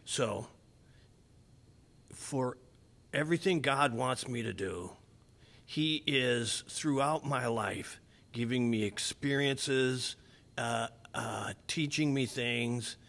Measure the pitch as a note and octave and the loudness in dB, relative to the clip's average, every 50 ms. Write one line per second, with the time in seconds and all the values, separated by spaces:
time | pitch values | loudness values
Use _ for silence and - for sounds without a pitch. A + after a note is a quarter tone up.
0 | - - - - B2 G#2+ G2+ G2+ A#2+ - - - - - - - - - - - | -10 -4 -2 0 0 0 0 -2 -6 -8 -14 -20 -20 -20 -20 -20 -20 -20 -20 -20
1 | - - - - - - - - - - - - - - - - - - - - | -20 -20 -20 -20 -20 -20 -20 -20 -20 -20 -20 -20 -20 -20 -20 -20 -20 -20 -20 -20
2 | - - - - - - C#3+ C3 B2+ B2 A#2+ - - - - - - - - - | -20 -20 -18 -14 -10 -4 -2 -2 -2 -2 -4 -6 -14 -20 -20 -20 -20 -20 -20 -20
3 | - - - C#3 D3+ D#3 E3+ E3 - F#3+ F3+ D#3+ B2 C#3 C3+ C3+ C#3+ C#3 A2+ A#2 | -12 -4 -2 -2 0 2 2 2 2 2 2 2 4 2 4 4 4 4 4 2
4 | B2+ B2+ B2+ - - - A#2+ A#2+ A2+ A2 G2 F#2 G2 F#2 F2 F2 F2+ F#2 - - | 0 0 0 -2 -2 -4 -4 -4 -2 -4 -4 -4 -4 -4 -4 -4 -8 -8 -10 -14
5 | - - - - - - - - - - - - - - - D3+ D#3 D#3 D#3 D3 | -20 -20 -20 -20 -20 -20 -20 -20 -20 -20 -20 -20 -16 -8 -2 0 0 2 0 0
6 | - D3+ C#3+ C3 B2+ B2 B2 A#2+ A#2 G#2+ - - - - - - - D3+ C#3 C3+ | 0 0 2 2 4 2 2 2 0 -2 -2 -4 -6 -8 -8 -4 0 0 2 2
7 | C#3 D3 D#3 D3+ - C#3 C#3 B2+ B2 A#2+ A#2 A2+ G#2 F#2+ - - - - - - | 2 2 2 0 0 -2 -2 0 0 0 0 0 0 -2 -4 -4 -8 -10 -12 -16
8 | - - - - - - - A#2 A#2 A#2 B2+ B2+ B2 A#2+ A#2 A2 G#2+ G2+ - - | -18 -20 -20 -20 -20 -10 -4 -4 -2 0 2 2 4 4 4 2 2 0 -2 -2
9 | - - - - - C#3+ C#3+ C#3 C#3+ C#3 C#3 C3 - - C3+ C3 C3 B2+ C3 B2 | -4 -4 -4 -2 0 0 2 4 2 2 2 0 0 2 2 4 4 4 2 0
10 | A#2 - - - - - - - - - - - A#2+ A#2 A#2 A2+ A2+ A#2 - - | -2 -4 -6 -8 -14 -20 -20 -20 -20 -14 -6 -4 -2 0 0 0 -2 -4 -6 -12
11 | - - - - A2+ A2+ A2 G#2+ G2+ F#2+ F#2+ - - - - E3+ D3+ C#3+ - D#3 | -18 -10 -6 -6 -4 -4 -4 -4 -6 -6 -8 -10 -8 -6 -2 -2 -2 0 2 2
12 | D#3 D3 C3+ C#3 B2+ A#2 - C3+ A#2+ A#2+ A#2+ A#2+ A#2+ A#2 A#2+ B2 A#2 - - - | 2 2 2 2 0 0 -2 -2 -2 0 0 0 0 0 -2 -2 -4 -6 -10 -12
13 | - | -16